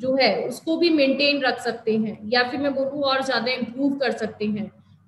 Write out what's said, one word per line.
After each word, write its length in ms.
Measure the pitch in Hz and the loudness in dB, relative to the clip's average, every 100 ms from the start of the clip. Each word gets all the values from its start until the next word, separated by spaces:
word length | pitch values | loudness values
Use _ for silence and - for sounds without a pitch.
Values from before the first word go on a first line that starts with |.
जो 160 | 254 269 | 0 4
है 320 | 240 165 - | 4 2 -2
उसको 280 | 240 - 320 | -4 -2 2
भी 140 | 339 | 4
मेंटेन 520 | 311 269 262 285 285 | 4 4 4 2 2
रख 180 | 254 240 | 0 -2
सकते 360 | 240 226 220 220 | -4 -4 0 0
हैं 220 | 214 214 | -2 -6
या 180 | 214 247 | -2 0
फिर 180 | 247 285 | 0 0
मैं 140 | 277 | -2
बोलूँ 280 | 269 269 285 | 0 -2 -2
और 220 | 277 262 262 | 0 0 0
ज्यादा 260 | 240 226 | -2 0
इम्प्रूव 440 | 254 214 254 277 277 | -2 -4 -2 -2 0
कर 140 | 240 | -2
सकते 340 | 220 214 - | -2 -6 -4
हैं 220 | 214 208 214 - _ - | -4 -4 -6 -12 _ -20